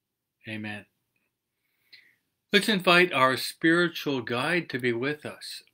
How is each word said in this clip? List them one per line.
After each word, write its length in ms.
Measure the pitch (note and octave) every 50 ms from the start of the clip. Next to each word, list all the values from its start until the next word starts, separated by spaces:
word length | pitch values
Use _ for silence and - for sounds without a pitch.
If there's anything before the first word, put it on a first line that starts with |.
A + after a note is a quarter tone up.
| _ _ _ _ _ _ _ _ _
Amen. 380 | A2+ A2 G#2+ G#2+ G#2+ G#2 G#2 G2 _ _ _ _ _ _ _ _ _ _ _ _ _ _ _ _ _ _ _ _ _ - - _ _ _ _ _ _ _ _ _ _ -
Let's 160 | D4+ D4 -
invite 460 | G#3+ F#3 F3 F#3 F3 F3 F#3 F3+ -
our 240 | C3+ C3 C3 B2+ A2+
spiritual 840 | - - - - - E3 E3 F3 F3 E3 E3 - - D3+ C#3 B2+
guide 480 | A#2 A2 A#2+ A#2+ C3 D#3 F3 F3 - -
to 100 | - B2
be 140 | B2+ B2 A#2
with 320 | A#2 B2+ C#3+ D3+ - -
us, 380 | A2+ G2+ - - - - - - _